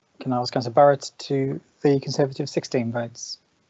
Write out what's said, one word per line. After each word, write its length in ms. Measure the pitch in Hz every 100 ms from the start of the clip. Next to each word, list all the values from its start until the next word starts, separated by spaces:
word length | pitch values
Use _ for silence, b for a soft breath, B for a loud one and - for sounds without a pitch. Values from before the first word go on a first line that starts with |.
| _ _
Can 120 | 131
I 60 | 123
ask 140 | 123
Councillor 200 | - 120
Barrett 380 | 117 143 139 - -
to 420 | - 139 135 143 - _
the 180 | 147 139
Conservative 480 | 147 135 139 135 143
sixteen 420 | - - 135 117
votes? 480 | 120 117 117 - - _ _ _